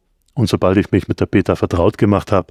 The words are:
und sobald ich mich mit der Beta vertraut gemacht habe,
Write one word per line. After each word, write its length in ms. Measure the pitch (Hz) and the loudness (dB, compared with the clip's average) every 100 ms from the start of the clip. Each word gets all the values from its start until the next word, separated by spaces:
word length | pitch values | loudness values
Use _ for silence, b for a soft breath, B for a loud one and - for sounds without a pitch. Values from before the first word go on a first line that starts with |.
| _ _ _ | _ _ _
und 160 | - 107 | -4 -2
sobald 300 | - 92 95 | 0 2 2
ich 140 | - | 2
mich 160 | 101 - | -2 -2
mit 120 | - | -4
der 60 | 92 | 0
Beta 300 | 101 - 87 | 0 0 -2
vertraut 420 | 104 90 90 - | -2 0 0 0
gemacht 340 | 107 98 - | 0 0 0
habe, 160 | 98 - | -2 -2